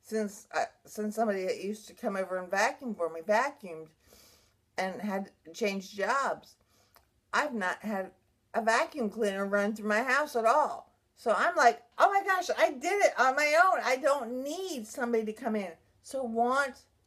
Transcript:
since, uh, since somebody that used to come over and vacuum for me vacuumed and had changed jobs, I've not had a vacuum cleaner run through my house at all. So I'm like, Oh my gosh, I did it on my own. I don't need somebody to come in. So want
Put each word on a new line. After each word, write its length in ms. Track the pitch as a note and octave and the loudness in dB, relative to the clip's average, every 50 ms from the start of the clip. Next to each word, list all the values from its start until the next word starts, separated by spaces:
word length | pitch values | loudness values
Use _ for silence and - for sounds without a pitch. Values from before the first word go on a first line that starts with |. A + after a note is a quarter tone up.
since, 460 | _ - G#3+ A3 G#3+ G3+ G3 - - _ - | _ -6 -4 -4 -4 -4 -6 -12 -20 _ -4
uh, 100 | D#3+ A#2+ - _ _ _ | -4 -4 -4 _ _ _
since 300 | - - - G#3 G#3+ G#3 | -16 -10 -8 -6 -6 -2
somebody 300 | A3 A3+ A3 G3+ F#3+ F#3 | -2 0 0 0 -2 -2
that 180 | F#3 - - F3 | -2 -4 -4 -4
used 240 | G3 G#3+ G#3+ - | -8 -8 -8 -12
to 60 | - G3+ | -20 -18
come 220 | - - A#3+ G3 | -8 -6 -6 -4
over 220 | F#3+ F#3+ F3+ F#3 | -4 -4 -4 -4
and 120 | F#3 F3+ F3 | -6 -6 -2
vacuum 460 | F#3 G3 G#3+ B3 D4 - C#4+ B3 G#3 | 0 2 2 2 0 -4 -8 -8 -4
for 140 | - E3+ D#3+ | -2 -4 -4
me 120 | E3 E3 | -4 -8
vacuumed 680 | E3 F#3+ G#3 G#3+ C4 C#4+ C#4+ - - F3+ E3 D#3+ D#3+ D#3 _ _ _ _ - - - _ _ _ _ _ _ _ _ _ _ | 0 2 2 2 2 0 -4 -10 -16 -14 -14 -14 -14 -18 _ _ _ _ -20 -20 -20 _ _ _ _ _ _ _ _ _ _
and 240 | - F#3 F#3+ F#3 - | -4 -4 -4 -4 -6
had 300 | F#3+ G#3 F#3+ G3 G3 - _ _ _ D#3+ E3 | -6 -4 -4 -4 -6 -8 _ _ _ -20 -8
changed 420 | - A3+ G3+ G3 G3 F#3+ F#3+ - | -4 -4 -2 -2 -4 -8 -10 -6
jobs, 600 | G3+ F#3+ G3+ B3 C#4 C4+ A3+ D#3+ - - - _ _ _ _ _ _ _ _ _ - _ _ _ _ _ _ - | -6 -2 0 0 0 0 -2 -4 -6 -8 -20 _ _ _ _ _ _ _ _ _ -20 _ _ _ _ _ _ -2
I've 200 | G#3+ C#4 D4 B3+ | -2 -2 0 -4
not 280 | A3 F#3 F3+ F3 - | -4 -2 -2 -4 -4
had 300 | - G#3 A3 F#3+ F#3+ F#3 _ _ _ _ _ _ _ _ - | -6 -6 -6 -6 -6 -8 _ _ _ _ _ _ _ _ -4
a 80 | G#3+ | -2
vacuum 480 | A3+ A3+ A3 B3 D#4 E4 - D4+ A#3 G3+ | 2 2 2 2 2 0 -4 -4 -4 -4
cleaner 360 | F#3+ G#3+ A#3 G3+ F#3+ G3 G3 | -2 -2 -2 -2 0 -2 -4
run 280 | G3 G3 G3+ G3+ G#3 A3+ | 0 0 0 0 0 -2
through 160 | G#3+ G#3 G#3+ | -4 -2 0
my 140 | G#3 G#3+ B3 | 0 0 2
house 320 | C4+ B3 C#4 D4+ D4 - | 2 2 0 0 0 -2
at 100 | A#3+ A3 | 0 2
all. 460 | A3+ B3+ D4+ C#4+ A3+ - - - _ _ _ _ _ _ | 4 4 4 4 2 -2 -10 -14 _ _ _ _ _ _
So 180 | _ - A#3+ G#3 | _ -2 0 0
I'm 200 | F#3 A#3+ D#4+ F4 | 2 2 0 2
like, 260 | E4 C#4+ A#3+ A3+ - - _ _ | 6 6 6 4 4 -8 _ _
Oh 120 | - D#4 F#4 | 4 4 6
my 140 | G4 G4 F#4+ | 6 4 2
gosh, 240 | G4 F#4+ F#4 F4 - A#3 | 2 0 0 2 -2 2
I 140 | - D4+ - | 2 2 2
did 340 | D4 B3 B3+ E4+ G4 G4+ F#4+ | 2 -2 -2 0 2 4 4
it 80 | C#4+ - - | 4 4 4
on 160 | A#3+ C4 C4 | 2 4 4
my 200 | C#4+ D4+ D4 D4+ D#4+ F4+ | 4 2 4 6 6 6
own. 140 | F#4+ F4+ C#4 - | 6 4 2 2
I 140 | A#3 C4 | 0 0
don't 460 | C4 C#4 D4 C#4 C#4+ B3 A3 B3 B3+ C4 | 2 2 2 2 2 0 -6 -6 -6 -6
need 440 | C#4+ D#4 F4 F#4+ F#4+ E4 C4 G#3+ | -6 -6 -6 -6 -6 -6 -8 -8
somebody 380 | G#3+ - - B3 A#3 A#3+ A3+ A3 | -10 -6 -6 -4 0 0 0 0
to 80 | G#3+ G#3+ | -2 -6
come 220 | - B3 B3+ A3 | -6 -4 -4 -2
in. 160 | G#3+ G3 F3+ E3 _ _ _ _ _ | -2 -4 -6 -10 _ _ _ _ _
So 220 | _ - - C4+ C4+ | _ -10 -8 -6 -6
want 640 | A#3 A3+ A3+ A#3+ A#3+ B3+ C#4 C#4 C4+ B3+ - _ _ _ _ _ | -4 0 0 2 2 4 2 0 -2 -4 -12 _ _ _ _ _